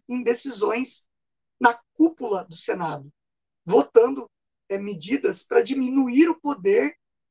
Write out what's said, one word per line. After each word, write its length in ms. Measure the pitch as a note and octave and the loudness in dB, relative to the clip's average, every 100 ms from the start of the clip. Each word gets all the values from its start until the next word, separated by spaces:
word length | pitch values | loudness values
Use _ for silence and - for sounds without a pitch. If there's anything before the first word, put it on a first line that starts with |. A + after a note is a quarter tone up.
| - | -8
em 140 | B3 | -4
decisões 880 | A#3 A#3 C#4 G#3+ G#3 A3+ C4 - - _ _ _ _ - | -2 -2 -4 -4 -2 -2 -4 -10 -20 _ _ _ _ 2
na 200 | A#3+ A#3 _ | 2 2 _
cúpula 520 | - D#4+ - A#3+ G3 | 0 0 0 -6 -6
do 120 | E3+ E3 | -6 -12
Senado, 560 | - G3 E3 D3 C#3 _ _ _ _ _ | -8 -6 -6 -8 -14 _ _ _ _ _
votando, 640 | E3 A3+ C#4 - A#3+ C#4 A#3 _ _ _ - | 0 0 4 4 4 0 -12 _ _ _ -8
é, 100 | G3 | -8
medidas 680 | G3+ F3+ F3 C#4 - F#3 | -6 -8 -4 -2 -2 -4
para 180 | - A#3 | 0 0
diminuir 640 | A#3 C4+ B3+ C4+ B3+ B3 E4+ | 0 -2 -2 0 0 4 2
o 120 | D#4+ | 2
poder 560 | C#4+ C#4 F#3+ G3+ C#4+ - _ _ _ | -6 -4 0 2 0 -6 _ _ _